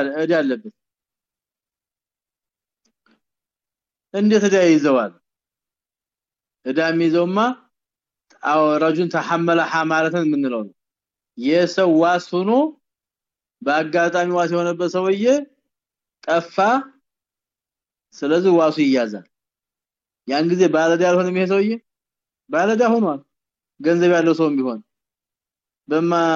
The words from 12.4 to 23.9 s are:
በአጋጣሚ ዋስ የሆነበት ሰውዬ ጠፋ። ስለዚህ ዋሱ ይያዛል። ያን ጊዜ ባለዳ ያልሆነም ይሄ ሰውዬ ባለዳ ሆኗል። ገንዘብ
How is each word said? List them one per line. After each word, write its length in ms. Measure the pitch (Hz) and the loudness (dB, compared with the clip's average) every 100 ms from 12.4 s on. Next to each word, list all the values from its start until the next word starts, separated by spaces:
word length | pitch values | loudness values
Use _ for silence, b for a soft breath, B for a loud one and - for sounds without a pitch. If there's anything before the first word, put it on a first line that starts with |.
| 196 247 311 302 _ _ _ _ _ _ _ _ | 0 0 0 -6 _ _ _ _ _ _ _ _
በአጋጣሚ 680 | 131 151 156 170 170 175 175 | -4 -2 0 0 0 0 -2
ዋስ 180 | 175 170 | -2 -2
የሆነበት 400 | 175 175 170 175 | -2 -4 -4 -4
ሰውዬ 340 | 185 190 196 233 285 285 _ _ _ _ _ _ _ | -2 -2 0 0 0 -2 _ _ _ _ _ _ _
ጠፋ። 340 | - 165 170 - 202 262 269 _ _ _ _ _ _ _ _ _ _ _ _ - | -4 -2 -2 0 0 0 -4 _ _ _ _ _ _ _ _ _ _ _ _ -8
ስለዚህ 360 | 143 170 185 | -2 0 2
ዋሱ 240 | 170 160 156 | 4 2 2
ይያዛል። 440 | 143 127 113 104 87 _ _ _ _ _ _ _ _ _ - | 0 0 -2 -6 -16 _ _ _ _ _ _ _ _ _ -6
ያን 180 | 143 165 | -2 0
ጊዜ 140 | 180 180 | 2 2
ባለዳ 320 | 156 165 170 | 2 2 2
ያልሆነም 340 | 180 180 180 185 | 2 0 0 -2
ይሄ 100 | 185 | -2
ሰውዬ 240 | 196 208 226 - _ _ _ _ _ - | 0 -2 -4 -10 _ _ _ _ _ -6
ባለዳ 320 | 262 196 220 240 | -2 0 2 2
ሆኗል። 320 | 233 196 139 - _ _ _ _ - | 2 0 -4 -10 _ _ _ _ -6
ገንዘብ 320 | 151 | -2